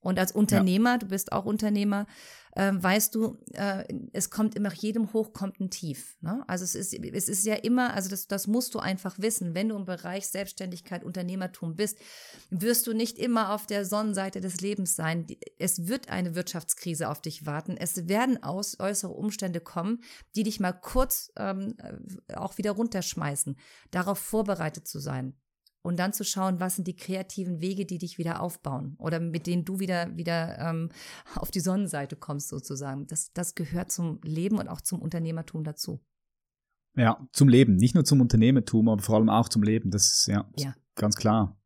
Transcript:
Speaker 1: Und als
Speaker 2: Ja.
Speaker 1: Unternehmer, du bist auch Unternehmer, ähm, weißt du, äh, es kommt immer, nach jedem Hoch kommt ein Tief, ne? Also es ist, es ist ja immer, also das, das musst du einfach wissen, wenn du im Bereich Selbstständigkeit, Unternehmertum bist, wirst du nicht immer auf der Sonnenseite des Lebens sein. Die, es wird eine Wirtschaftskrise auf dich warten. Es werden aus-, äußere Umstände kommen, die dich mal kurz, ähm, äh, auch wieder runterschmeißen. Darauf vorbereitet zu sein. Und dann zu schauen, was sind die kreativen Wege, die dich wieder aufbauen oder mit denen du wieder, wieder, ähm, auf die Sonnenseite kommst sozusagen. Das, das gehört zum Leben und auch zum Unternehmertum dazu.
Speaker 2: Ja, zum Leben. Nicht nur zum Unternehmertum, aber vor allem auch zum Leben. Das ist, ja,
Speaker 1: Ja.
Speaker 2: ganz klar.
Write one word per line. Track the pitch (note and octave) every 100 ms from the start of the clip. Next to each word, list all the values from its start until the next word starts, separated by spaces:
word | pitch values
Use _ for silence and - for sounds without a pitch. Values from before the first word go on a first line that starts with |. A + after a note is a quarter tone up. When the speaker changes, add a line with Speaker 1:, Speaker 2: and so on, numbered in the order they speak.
Speaker 1:
Und | F#3 F#3
als | F#3
Speaker 2:
Ja. | -
Speaker 1:
Unternehmer, | G#3 G3 F#3+ F#3 A#3+ B3
du | G3+
bist | F#3+ -
auch | - G3
Unternehmer, | G#3+ G#3+ G#3 G3+ G3+ G#3 - - - - -
ähm, | G3 G3
weißt | F3+ G3+ G#3
du, | A3 A3 - -
äh, | - G3+ F#3+ - - -
es | - F3
kommt | - G#3+
immer, | G#3+ G#3
nach | E3+
jedem | G#3+ A3+ G#3+
Hoch | A3 A3
kommt | - G3 -
ein | F#3
Tief, | - E3 C3+ - -
ne? | E3 A3+ -
Also | F3+
es | F3+
ist, | - F#3
es | - - A3+ -
ist | F#3+ G#3+
ja |
immer, | G#3+ - B3 B3
also | - F#3
das, | F#3+ -
das | G3 G3
musst | A3 -
du | A3
einfach | - F#3 F#3 F#3
wissen, | G#3+ A3 F3
wenn | E3 G#3+
du | G#3+
im | F#3
Bereich | F3+ F3 F#3+ G3
Selbstständigkeit, | F#3+ G3 - F#3 F3 - F3
Unternehmertum | - F3+ F3 F#3+ F#3 F#3 E3+
bist, | D#3+ G#3 - - - - - -
wirst | F#3 G#3 A#3 A#3+
du |
nicht | A3 A3+ -
immer | B3 A#3 G3+
auf | G#3 -
der | G3+ G3
Sonnenseite | G#3 G#3+ F#3+ F#3+ F#3+
des | F#3 F3
Lebens | F#3+ G#3 F#3
sein. | - D#3+ E3+ D#3+
Die, | - - _
es | F3 - E3+
wird | C4 -
eine | F#3 F3+
Wirtschaftskrise | E3 F3+ F3 - - F3+ D#3 D3
auf | D3+
dich | - - D3+
warten. | D3 D#3 F3+
Es | E3 - E3+
werden | G3+ B3+ A#3+
aus-, | C#3 F3+ G3+ -
äußere | G3 G3+ F#3+
Umstände | - G#3 G3+ F#3+ E3+
kommen, | E3+ - F3+ A#3 - - - -
die |
dich | A3 G#3+
mal | F#3
kurz, | F3+ - - C4 - - -
ähm, | G3 G3 G3 - - - - F#3+ _
äh, |
auch | - F#3+ -
wieder | G#3
runterschmeißen. | G3+ A#3 G3+ F3 - D3+ C#3+ - C#3 - - _
Darauf | F3+ F3+ G3
vorbereitet | - G#3+ G#3 F#3 D#3+ D#3+ -
zu | D#3+
sein. | C#3+ C3 C3 - _ _ _ _ F3
Und | F3
dann | F3+
zu | G3+
schauen, | G3+ F#3+ F#3+ F#3
was | F#3 F3+
sind | F#3
die | F3+
kreativen | - F#3 F#3+ - F3+ E3+
Wege, | F3+ F#3+
die | G3 F3+
dich | E3+ -
wieder | E3 E3
aufbauen | F3 - - C3+ D3 C#3+
oder | - E3
mit | E3 D#3+ E3
denen | F3 F3
du | F#3+
wieder, | F#3+ F3+ E3+ E3
wieder, | E3+ E3+ E3 -
ähm, | E3+ E3 E3 - - - -
auf | - -
die | -
Sonnenseite | E3+ F#3 G3 D3+ C#3 -
kommst | - C#3+ -
sozusagen. | D3+ - C#3 C#3 C3+ C#3+
Das, | D#3 -
das | - F3
gehört | - D#3+ F3 -
zum | - E3+ D#3
Leben | D#3+ D#3 F#3 G#3
und | -
auch | E3
zum | - F3
Unternehmertum | D#3+ E3+ E3 E3 D#3+ D#3+
dazu. | D3+ D3+ - D#3 _ _ _ _ _ _ _ _ _ -
Speaker 2:
Ja, | A#2 A#2 C3
zum | - C#3+
Leben. | B2 C3+ F#2
Nicht | A#2+
nur | F3+ D3
zum | C#3+
Unternehmertum, | A#2+ - A2+ C3+ - A2+ A2+
aber | G#2
vor | G2 A2
allem | A2
auch | G#2+ A#2+
zum | A2+
Leben. | G#2 A2 F#2+
Das | G2+ -
ist, | - -
ja, | G#2 G2+ -
Speaker 1:
Ja. | C3+ B2+ _
Speaker 2:
ganz | - G#3 G#3+
klar. | A2+ A2 G2 -